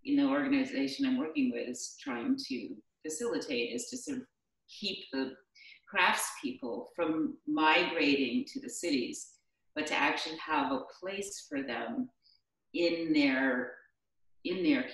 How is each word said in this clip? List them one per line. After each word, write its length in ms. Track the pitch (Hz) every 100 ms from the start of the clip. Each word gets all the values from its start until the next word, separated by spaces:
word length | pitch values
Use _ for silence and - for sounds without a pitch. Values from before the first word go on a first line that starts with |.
you 140 | - 285
know, 140 | 139
organization 760 | 277 269 277 254 247 269 - 131
I'm 120 | -
working 320 | 285 151 127
with 160 | - 247
is 280 | 247 - -
trying 380 | 277 120 117 269 -
to 200 | 247 202 214 _ _ 156
facilitate, 680 | - 240 285 - 247 120
is 140 | 247 -
to 100 | 254
sort 200 | - 262
of 60 | - _ _ _ _
keep 300 | - 202 - -
the 200 | 135 131 - _ - - - _
craftspeople 920 | 196 175 - - - 285 254 247 - - -
from 400 | - 160 151 - -
migrating 1000 | 151 156 170 175 165 143 139 127 123 -
to 140 | 135
the 100 | 120
cities, 640 | - - 139 117 - - _ _ _ _
but 120 | - -
to 60 |
actually 420 | - 294 302 311 311
have 340 | 311 302 269
a 120 | 262 - -
place 480 | 185 196 202 - -
for 160 | 139
them 460 | 254 - 226 254 254 _ _ _ _ _ _
in 400 | 302 339 339 165
their, 600 | 156 143 262 135 247 247 - _ _ _ _ _ _
in 180 | 156 185
their 220 | 233 131 127